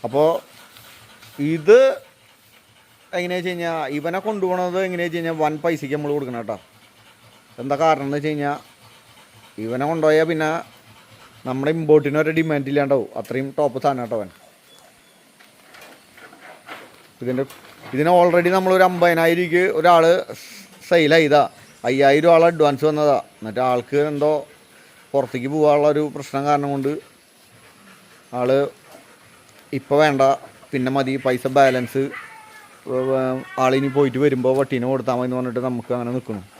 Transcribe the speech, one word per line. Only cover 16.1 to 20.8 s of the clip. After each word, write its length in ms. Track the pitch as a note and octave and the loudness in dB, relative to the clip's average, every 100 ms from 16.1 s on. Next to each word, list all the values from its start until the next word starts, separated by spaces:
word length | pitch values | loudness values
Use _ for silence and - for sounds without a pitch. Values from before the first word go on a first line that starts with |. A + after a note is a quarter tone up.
| - - - - - - - - - _ _ | -20 -20 -20 -20 -20 -20 -20 -20 -20 _ _
ഇതിൻ്റെ, 220 | A#2+ B2+ C3+ - - - - B2+ | -6 -4 -6 -10 -20 -20 -10 -2
ഇതിന് 180 | D#3 F3+ | 2 4
already 340 | F3 F3 F3 F#3+ | 4 4 2 0
നമ്മളൊരു 300 | F#3+ F#3 F#3 | 2 4 4
അമ്പതിനായിരം 520 | F3+ E3+ E3 E3 E3+ | 4 2 4 2 2
രൂപയ്ക്ക് 220 | F3+ F3 F#3 D#3 | 0 0 0 2
ഒരാൾ 260 | E3 E3+ E3 F3+ - G#2+ - - - - | 4 6 6 2 0 -14 -16 -20 -20 -20